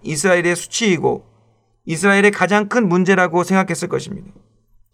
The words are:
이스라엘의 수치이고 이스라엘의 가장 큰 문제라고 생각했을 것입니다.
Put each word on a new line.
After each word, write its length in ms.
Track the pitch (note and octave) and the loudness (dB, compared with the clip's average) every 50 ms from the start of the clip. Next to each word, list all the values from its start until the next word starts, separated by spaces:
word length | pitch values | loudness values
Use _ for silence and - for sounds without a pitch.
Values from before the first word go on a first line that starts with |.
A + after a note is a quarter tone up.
| - | -10
이스라엘의 520 | D3 D#3 D3 G3+ F#3 F3+ F3 E3 F3 F3 | -8 -6 -2 2 2 2 2 2 0 -2
수치이고 680 | E3+ - - - - A#3 G#3 F3 C#3+ C#3 B2+ B2+ - - _ _ _ _ _ _ _ _ _ _ _ - | -4 -6 -8 -6 -2 0 0 0 0 0 -2 -4 -4 -10 _ _ _ _ _ _ _ _ _ _ _ -8
이스라엘의 460 | - E3 D#3 F#3 G3+ G3 G3+ G3 G#3 | -8 -4 0 2 2 4 4 4 2
가장 360 | G3+ - F#3 F3+ G#3 G#3 G#3 | 2 2 0 0 0 0 0
큰 200 | G#3 - B3 A3 | 0 0 0 2
문제라고 560 | E3+ F3 F#3 F#3 F#3 G3 F3+ F3+ E3+ D#3+ F3+ E3+ | 2 2 2 2 2 2 2 2 0 0 -2 0
생각했을 440 | F3+ F#3+ F#3+ F#3 F#3+ E3 - E3+ | 0 0 0 0 -2 -4 -6 -6
것입니다. 440 | - - - - - G2+ F2+ - - - - _ _ _ _ _ _ _ _ _ _ | -6 -6 -6 -6 -8 -14 -14 -16 -20 -20 -20 _ _ _ _ _ _ _ _ _ _